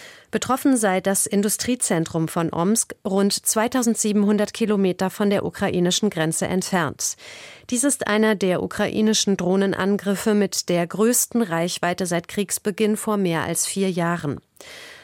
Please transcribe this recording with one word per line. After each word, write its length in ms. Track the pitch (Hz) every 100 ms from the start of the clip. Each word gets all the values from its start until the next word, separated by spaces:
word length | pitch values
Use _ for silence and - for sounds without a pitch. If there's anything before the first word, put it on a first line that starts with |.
| - - -
Betroffen 460 | 220 - 262 285 254
sei 240 | 208 185
das 280 | 190 196 -
Industriezentrum 1000 | 202 208 - - 247 - 175 165 165 160
von 240 | 180 165
Omsk, 420 | - 180 226 - - 202
rund 260 | 190 202
zweitausendsiebenhundert 1200 | - - 226 240 262 233 214 214 208 202 208 208
Kilometer 560 | - 214 208 190 175 190
von 200 | - 202
der 160 | 202 165
ukrainischen 640 | - 202 180 175 - 208
Grenze 380 | 175 160 160 185
entfernt. 680 | 185 - 185 151 - - - - - - - -
Dies 160 | 240 285
ist 220 | - -
einer 280 | 208 220 202
der 280 | 190 175
ukrainischen 760 | 180 - 202 - 220 214 - 190
Drohnenangriffe 960 | 175 196 196 - 190 202 202 185 226
mit 340 | 208 190 - -
der 180 | 175 170
größten 540 | 180 226 247 - 240
Reichweite 640 | 214 165 175 - 175 180 180
seit 220 | 170 -
Kriegsbeginn 680 | - 190 - 214 180 214 214
vor 180 | - 208
mehr 280 | 185 165
als 220 | - 170 -
vier 240 | 196 190
Jahren. 520 | 175 170 170 147 123 - - - - - -